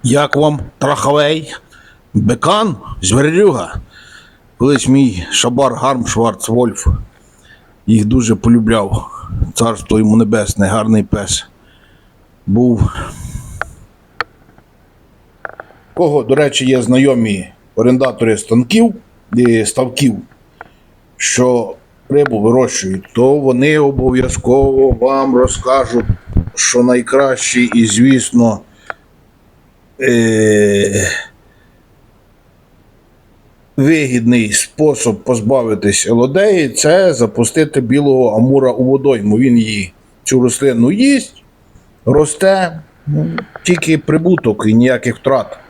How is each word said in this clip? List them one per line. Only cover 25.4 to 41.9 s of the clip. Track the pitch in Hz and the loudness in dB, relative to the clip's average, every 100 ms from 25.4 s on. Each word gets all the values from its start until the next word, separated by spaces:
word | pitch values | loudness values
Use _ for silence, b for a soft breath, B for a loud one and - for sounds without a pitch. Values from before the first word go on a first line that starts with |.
| 127 - 127 135 120 120 - - - - 85 | 2 -2 0 0 0 -2 -2 -6 -2 -4 -4
що | - - 123 | -4 -2 2
найкращий | 123 123 120 135 139 127 - 123 120 | 2 0 0 0 0 -2 -2 -2 0
і, | 117 113 | 2 2
звісно, | 104 131 131 - 120 117 104 - B B B B _ _ _ _ _ _ _ _ - | 2 4 2 2 2 2 0 -10 B B B B _ _ _ _ _ _ _ _ -4
е, | 131 120 113 110 110 104 104 101 101 98 95 B B _ _ b b b _ _ _ _ _ _ _ _ _ _ _ _ _ _ _ _ _ _ _ - | 0 2 2 2 2 4 2 2 0 -2 -4 B B _ _ b b b _ _ _ _ _ _ _ _ _ _ _ _ _ _ _ _ _ _ _ 0
вигідний | 135 160 139 123 117 123 107 | 2 2 0 0 2 2 0
спосіб | - - - 151 139 120 | -4 -6 0 0 0 -2
позбавитись | 101 - 120 104 135 113 101 101 98 - | -4 -2 -2 0 0 0 -2 0 -2 0
елодеї — | 117 123 165 208 190 143 | 2 2 2 2 2 0
це | 113 151 175 185 | 0 2 4 2
запустити | 139 113 - 117 160 151 143 | 0 -2 0 -2 0 0 -2
білого | 120 139 143 131 120 107 | 0 0 2 2 2 2
амура | 127 139 131 | 2 4 2
у | 117 | 0
водойму. | 127 135 139 120 104 107 | 0 2 2 0 0 2
Він | 131 120 | 2 2
її, | 107 104 92 _ _ _ | 0 -4 -8 _ _ _
цю | - 131 | -2 0
рослину, | 123 - 139 117 123 | 0 0 -2 2 0
їсть, | 202 277 277 - - _ _ _ - _ | 2 2 2 -2 -20 _ _ _ -20 _